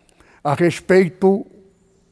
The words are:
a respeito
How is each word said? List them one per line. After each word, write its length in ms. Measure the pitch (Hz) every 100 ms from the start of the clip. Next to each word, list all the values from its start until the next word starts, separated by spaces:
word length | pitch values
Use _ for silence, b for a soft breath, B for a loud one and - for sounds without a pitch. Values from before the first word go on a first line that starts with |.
| b b b b
a 120 | 143
respeito 920 | 139 175 - - 185 175 - 190 196 - - _ _ _ _ _